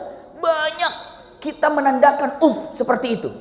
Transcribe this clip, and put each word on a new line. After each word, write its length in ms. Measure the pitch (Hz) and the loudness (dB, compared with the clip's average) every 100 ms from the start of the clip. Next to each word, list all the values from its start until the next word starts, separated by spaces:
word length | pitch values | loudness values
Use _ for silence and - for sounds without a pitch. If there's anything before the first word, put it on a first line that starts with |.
| - - - 302 | -8 -16 -20 -4
Banyak 760 | 339 311 311 320 339 - - - - - | -2 0 -2 -2 -4 -4 -14 -20 -20 -12
kita 320 | 294 302 302 | -10 0 0
menandakan 720 | 294 277 254 285 269 277 - | 2 2 4 4 4 -2 2
uf 140 | 320 208 - - | 2 2 -6 -4
seperti 460 | 240 233 247 220 | -2 0 -2 -4
itu 80 | 135 - | -6 -12